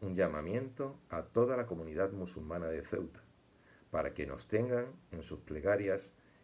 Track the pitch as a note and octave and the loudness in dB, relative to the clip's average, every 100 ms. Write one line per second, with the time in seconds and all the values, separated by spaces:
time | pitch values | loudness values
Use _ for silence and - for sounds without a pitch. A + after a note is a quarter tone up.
0 | G2 F2+ E2+ D2+ E2 A#2 C3+ - C#3 C#3 | -2 4 4 2 -2 -2 -2 -4 -6 -6
1 | - E2 - A#2+ B2 B2 A#2 E2+ D#2+ D#2 | -6 -6 0 4 4 4 0 -4 -4 0
2 | G2 G2 F2+ D#2+ D#2 F2 E2 D#2 - F#2+ | 0 0 -6 -6 -6 -4 -2 -2 -2 -4
3 | D#2 - - - _ - - - - D#2+ | -4 -10 -20 -20 _ -20 -20 -20 -4 -2
4 | D2 - C#2 C2+ - G#2+ B2 A#2+ B2 - | 0 -2 -4 -6 0 2 4 2 0 -8
5 | - E2+ D#2 - - D2+ F#2 G#2 G2 G2 | -12 -10 -8 -10 -8 0 4 4 4 0
6 | - - - - | -2 -18 -20 -20